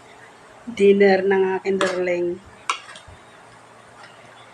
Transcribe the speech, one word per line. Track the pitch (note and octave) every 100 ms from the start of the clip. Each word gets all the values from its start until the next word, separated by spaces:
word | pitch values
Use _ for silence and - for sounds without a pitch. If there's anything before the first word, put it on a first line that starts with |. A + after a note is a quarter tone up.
| - - - - - - -
dinner | - G3 G3 G3+ F#3+ F#3+
ng | F#3+ F#3+ F#3+
aking | G3 G3
darling. | F#3 F3+ F3+ F3 F3 F#3 - - - - - - - - - - - - - - - - - - - - -